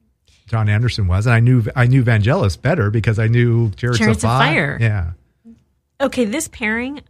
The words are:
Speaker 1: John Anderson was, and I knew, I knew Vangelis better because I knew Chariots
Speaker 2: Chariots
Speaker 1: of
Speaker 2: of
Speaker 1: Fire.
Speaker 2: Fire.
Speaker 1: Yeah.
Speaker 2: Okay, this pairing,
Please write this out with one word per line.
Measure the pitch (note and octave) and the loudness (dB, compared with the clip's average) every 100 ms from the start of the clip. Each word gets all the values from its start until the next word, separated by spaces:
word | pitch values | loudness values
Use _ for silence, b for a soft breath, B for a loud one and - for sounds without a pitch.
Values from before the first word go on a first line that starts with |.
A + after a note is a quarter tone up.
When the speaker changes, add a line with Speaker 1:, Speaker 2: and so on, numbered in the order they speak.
| _ _ _ _ _ | _ _ _ _ _
Speaker 1:
John | A2+ G#2 | -2 0
Anderson | G#2 A#2+ - F#2 | 0 0 -2 0
was, | F#2 A#2 | 0 2
and | |
I | A2+ | 4
knew, | A#2+ B2+ G#2 C3 | 4 2 0 0
I | B2 | 2
knew | C3+ | 2
Vangelis | A#2+ A2 G2+ F3+ G#2 - | 2 2 2 0 0 -2
better | C3 F3+ G#3 | -2 0 0
because | A2+ A2 A2 | 0 0 0
I | A2+ | 2
knew | A#2+ A#2+ A#2 A2+ | 2 2 2 0
Chariots | - A#2+ A#2+ | -2 -4 0
Speaker 2:
Chariots | A3 A3 A2+ | 0 2 0
Speaker 1:
of | |
Speaker 2:
of | B2 | 0
Speaker 1:
Fire. | B3+ D#4 C#3+ B2+ | 0 0 -2 -2
Speaker 2:
Fire. | |
Speaker 1:
Yeah. | A2+ G#2 E2 F2 _ _ A3+ A3+ _ _ _ - C#4 | -2 -2 -6 -10 _ _ -20 -20 _ _ _ -6 -4
Speaker 2:
Okay, | C4 G#3+ | -2 -2
this | C4+ - | -4 -8
pairing, | - G#3 A3+ B3+ C#4+ - | -8 -6 -4 -6 -10 -12